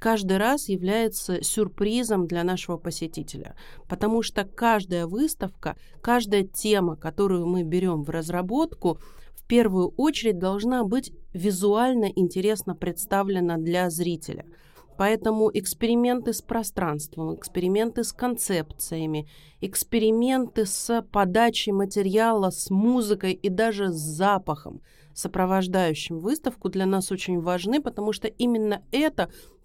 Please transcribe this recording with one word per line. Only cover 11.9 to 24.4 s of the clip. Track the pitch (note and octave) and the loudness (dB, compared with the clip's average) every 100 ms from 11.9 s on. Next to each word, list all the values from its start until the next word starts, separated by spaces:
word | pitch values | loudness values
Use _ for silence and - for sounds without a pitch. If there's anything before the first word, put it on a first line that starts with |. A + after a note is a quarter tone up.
| B3 G3 | 2 0
интересно | F#3+ F3+ F#3 G3+ G#3+ - E3+ | 2 2 2 0 0 -4 -6
представлена | F3 E3+ - G3 G3 F#3+ F3 E3 | -6 -6 -2 0 2 0 0 0
для | E3 F3+ F3+ | 0 2 0
зрителя. | D#3+ F3+ E3 - - - - - - - - | 0 -2 -4 -6 -12 -14 -20 -20 -20 -20 0
Поэтому | G3+ A3 A3 A3 A3 | 2 2 0 2 2
эксперименты | G#3+ F#3+ - A#3 A#3 B3 B3 A#3 | 2 -4 -2 2 4 4 2 -2
с | G#3+ | -6
пространством, | - A3+ G#3+ - E3+ D3+ D3+ - D#3+ | -4 -4 -4 -4 -2 -4 -8 -8 -6
эксперименты | E3 - F3+ F3+ G3 A3+ A#3+ | -6 -6 -2 0 2 0 -2
с | A3+ | -6
концепциями, | - B3 A#3 - F3 D#3 - - E3 D#3 D3+ D3+ - - _ | -4 -4 -4 -2 -2 -4 -8 -8 -4 -4 -4 -6 -16 -20 _
эксперименты | F#3+ - - A#3 A3 A3+ B3 C4 B3 - G3+ | -6 -6 0 2 4 4 4 2 0 -2 -2
с | - - A#3 - | -2 -2 -2 0
подачей | G3+ F#3+ G3+ A#3 A#3 A3 | 0 2 4 4 2 0
материала, | G3 G3 G3+ F#3+ G#3 A3+ A3 F#3+ | 0 0 0 2 4 4 4 2
с | F3+ - | 0 0
музыкой | F#3+ A3+ B3 G#3 G3 F#3 | 2 4 4 2 0 0
и | F3+ G3+ | -2 -2
даже | F#3 A3+ G3+ G3 | 2 2 2 -2
с | D#3+ | -2
запахом, | D3+ D#3 G3 G3 | -6 0 2 2